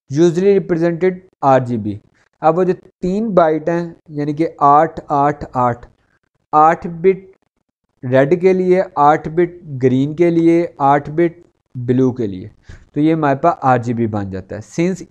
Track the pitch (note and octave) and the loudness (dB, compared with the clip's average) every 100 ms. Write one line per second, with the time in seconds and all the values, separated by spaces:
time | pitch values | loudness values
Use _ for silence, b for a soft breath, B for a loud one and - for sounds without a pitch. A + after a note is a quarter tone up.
0 | - C#3 F3 E3 G3 F#3+ E3 E3 E3+ E3 | -6 0 0 2 2 2 0 -2 -2 0
1 | F#3 F#3 - _ C#3 C3 A#2+ A#2 G#2 G2+ | -2 -4 -10 _ 2 2 0 -4 -6 -8
2 | - _ _ _ D#3 E3 F3+ F3+ - _ | -14 _ _ _ 0 0 0 -4 -10 _
3 | F3+ G3+ A3+ F3+ D#3+ D#3 D#3 E3+ E3+ E3 | -6 -4 -2 0 2 0 -2 -4 -6 -12
4 | - D3 D3 D3 E3 - C#3+ D3 D#3+ - | -14 -8 -6 -4 -4 0 2 4 2 -2
5 | - D3 C#3+ D3 - B2+ B2 A#2+ - _ | -6 -2 -2 -2 -6 -2 -2 -4 -10 _
6 | _ _ _ _ _ D3+ D#3 E3+ F3+ E3 | _ _ _ _ _ 2 4 2 -6 -2
7 | F#3+ F#3+ - _ _ _ _ _ _ _ | -2 -2 -6 _ _ _ _ _ _ _
8 | B2+ C3 D3 F3+ F#3+ F#3 F#3 F3+ F#3 D3 | -2 2 2 2 2 2 2 2 0 2
9 | D3 D#3+ D#3+ D#3+ F3 - D3+ C3+ B2+ C3 | 4 2 0 -2 -2 -4 -14 -2 0 0
10 | C#3+ D#3 F3 E3 E3 E3+ E3+ - C#3 D3 | -2 0 0 2 2 2 0 -2 2 2
11 | C#3+ D#3 E3+ E3+ _ _ _ B2+ B2 B2+ | 0 -2 -2 -4 _ _ _ -8 -2 2
12 | C3 B2 G#2+ F#2 G2+ - b b b D3 | 0 0 -6 -8 -14 -20 b b b -2
13 | D#3 D#3+ D3 C3+ E3+ - C3+ B2 A#2 A#2 | 0 0 0 0 0 0 0 0 0 -2
14 | A2+ G#2 G2 F#2+ - G2+ - - F3 F#3 | -2 -4 -6 -10 -12 -14 -8 -4 -4 -4
15 | E3+ | -6